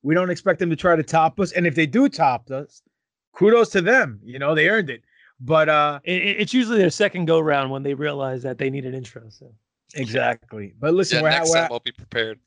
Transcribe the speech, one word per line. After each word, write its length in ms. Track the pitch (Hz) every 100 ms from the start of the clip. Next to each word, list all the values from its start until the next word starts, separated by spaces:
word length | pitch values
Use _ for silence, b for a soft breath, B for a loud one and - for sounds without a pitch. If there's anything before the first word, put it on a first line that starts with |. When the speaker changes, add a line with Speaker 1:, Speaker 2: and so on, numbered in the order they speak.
Speaker 1:
we 120 | 135
don't 160 | 165 185
expect 300 | 175 196 170
them 100 | 175
to 60 | 156
try 220 | 180 165
to 60 |
top 360 | 147 160 156 -
us. 140 | 185
And 120 | 180 175
if 80 |
they 120 | 143 160
do 240 | 208 277
top 420 | - 147 120 -
us, 300 | 135 147 _ _ _ _ _ _
kudos 380 | - 202 233 220
to 100 | 196
them. 400 | 180 262 170 104 104
You 120 | 127
know, 160 | 143
they 140 | 156 160
earned 220 | 220 165
it. 140 | 117 b b b _
But, 300 | 123 156 156
uh, 320 | 151 147 143
Speaker 2:
It, 200 | 165 180
it, 180 | 190 202
it's 120 | 208
usually 260 | 254 226 226
their 100 | 180
second 340 | - 202 190
go 160 | 165 165
round 320 | 156 143 135
when 120 | 135
they 100 | 139
realize 500 | 139 151 143 135 131
that 140 | 131 120
they 120 | 135
need 160 | 139 131
an 80 |
intro. 300 | 131 113 - 113
So 240 | - 127 110 _ _ _
Speaker 1:
Exactly. 840 | - 123 123 120 117 _ 110 101 110
But 160 | 143
listen, 260 | 180 185 123
Speaker 3:
Yeah, 40 |
Speaker 1:
we're 80 | 156
ha-, 60 | -
Speaker 3:
next 120 | 160
Speaker 1:
we're 40 | 165
Speaker 3:
time 120 | 165
Speaker 1:
ha- 40 |
Speaker 3:
I'll 60 | 117
be 140 | 120
prepared. 440 | - - 117 110 107